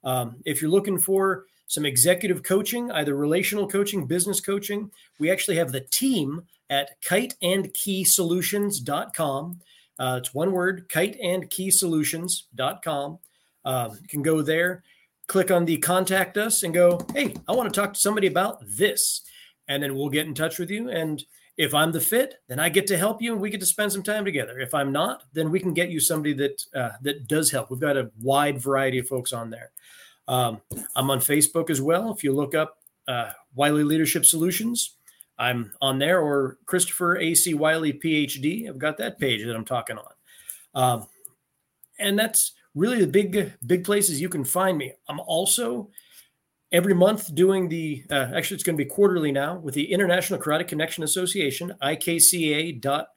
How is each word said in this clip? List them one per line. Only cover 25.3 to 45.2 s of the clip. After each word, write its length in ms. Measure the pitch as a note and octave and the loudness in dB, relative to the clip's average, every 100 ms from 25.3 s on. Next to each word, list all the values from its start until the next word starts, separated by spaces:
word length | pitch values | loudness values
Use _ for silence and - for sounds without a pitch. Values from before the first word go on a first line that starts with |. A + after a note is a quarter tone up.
then 180 | D#3 D#3 | -2 0
we 80 | F3+ | 0
can 140 | F3+ | 0
get 160 | D#3+ F3 | 0 0
you 100 | D#3+ | 0
somebody 320 | - D#3+ D3+ C3+ | 0 0 -2 0
that, 280 | C#3 C#3 - | -2 -4 -10
uh, 180 | - A#2+ - | -6 -6 -4
that 260 | C3+ C#3+ B2 | -6 -6 -2
does 240 | D3+ D3+ | 0 2
help. 180 | C3+ A2+ | -2 -4
We've 80 | B2+ | -2
got 200 | D3 C3+ | 0 0
a 120 | A#2 A2 | -2 -6
wide 400 | A#2+ C3+ D3 C3+ | 2 2 2 0
variety 380 | B2+ C3+ C3+ B2+ | 0 2 2 0
of 100 | B2 | -2
folks 240 | C3 B2 | -4 -4
on 160 | A#2+ A2+ | -8 -8
there. 220 | A#2 A#2 - - - - _ - | -12 -16 -20 -20 -20 -20 _ -4
Um, 320 | B2+ A#2+ A2 _ - - - | 0 0 -2 _ -14 -8 -2
I'm 160 | C3+ | 0
on 80 | C3+ | 0
Facebook 500 | C3 D3 D3+ E3 E3 | 2 2 2 2 0
as 120 | D3 | 0
well. 320 | C3+ E3+ A3+ | 2 2 0
If 100 | G#3 | -4
you 80 | C#3+ | 0
look 240 | C3+ C#3 D3+ | 0 0 0
up, 220 | D#3 - _ _ - | -2 -6 _ _ -6
uh, 220 | B2 A2 - _ B2 | -6 -6 -10 _ 0
Wiley 280 | D3 D3+ | 2 4
Leadership 420 | D3 D#3 D#3 - C3+ | 2 2 2 4 4
Solutions, 720 | E3 E3+ F3+ A3+ A#3+ - _ _ _ - - | 4 0 0 -2 -4 -6 _ _ _ -20 -4
I'm 320 | A#2+ B2 A2 - | -2 0 -4 -2
on 180 | C3+ C3 | 0 2
there, 200 | D3 F3+ | 2 2
or 380 | D3+ C#3+ C3+ - - | 4 2 0 -4 -2
Christopher 520 | F3+ F3+ - F3 F3+ | 0 0 0 0 0
A 180 | E3 E3 | 2 2
C 180 | F3+ | 2
Wiley, 400 | D3+ D#3 D#3+ D#3+ | 2 2 2 0
P 220 | C#3+ E3 D#3 | -2 0 0
H 260 | C#3 C3+ | 0 -2
D. 260 | C#3 G3 A3+ | -4 -4 -8
I've 120 | C3 | -6
got 180 | D3+ D3+ | -4 -4
that 220 | A2+ - | -6 -2
page 260 | C#3 A2+ A2+ | -2 -2 -2
that 100 | A2+ | -6
I'm 100 | A2 | -4
talking 320 | B2 A2 A2 | -4 -4 -12
on. 140 | - _ _ - - - - | -14 _ _ -20 -18 -18 -10
Um, 340 | C3+ B2+ A#2+ G#2+ _ - _ _ _ _ _ - - | 0 2 2 -6 _ -20 _ _ _ _ _ -20 -6
and 180 | G#3 G3+ | 0 2
that's 360 | A3 - - - _ C#3+ | 2 0 -2 -4 _ 0
really 240 | G3+ B3 | 2 4
the 80 | E3+ | 4
big, 460 | E3 G3+ G3 F3+ - B2 | 4 4 0 -2 -6 0
big 180 | F3+ | 0
places 380 | F3+ G3+ G3 C#3+ | 2 2 2 0
you 80 | F3 | -2
can 140 | E3+ | -2
find 340 | B2+ F3 F#3+ E3+ | 0 2 2 2
me. 160 | C3 - - | -2 -10 -12
I'm 100 | |
also 680 | D3 | -10